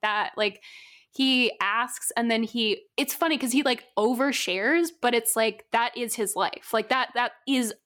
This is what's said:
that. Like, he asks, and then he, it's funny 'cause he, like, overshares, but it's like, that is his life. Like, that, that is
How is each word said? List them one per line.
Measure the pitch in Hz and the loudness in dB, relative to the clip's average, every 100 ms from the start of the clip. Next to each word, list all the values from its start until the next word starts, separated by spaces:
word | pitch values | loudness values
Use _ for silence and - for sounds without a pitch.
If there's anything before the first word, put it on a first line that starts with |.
that. | 214 208 208 - | -2 0 -2 0
Like, | 214 202 - - - - _ | -2 -2 -20 -20 -20 -20 _
he | - 262 254 240 - | 0 2 4 2 0
asks, | 190 220 247 - - - | -2 0 -2 -6 -6 -2
and | 233 | 0
then | 226 | 0
he, | 226 240 220 202 - - | 0 0 0 -2 -4 -4
it's | 277 | -4
funny | - 330 294 | 0 0 0
'cause | 254 | 0
he, | 254 | 0
like, | 277 247 - - | 2 -2 -4 0
overshares, | 220 247 277 - - 185 220 330 339 - | 0 2 0 0 -2 -2 2 2 0 0
but | 247 | 0
it's | 240 226 - | 0 0 0
like, | 226 220 - | 0 -2 -2
that | 233 240 - | 0 0 -4
is | 240 | -6
his | - 196 - | -4 -4 -2
life. | 170 - - | -2 -4 -4
Like, | 220 220 | -4 0
that, | 262 254 | 0 0
that | 240 240 - - | -2 -2 -4 0
is | 269 226 - | 0 0 -2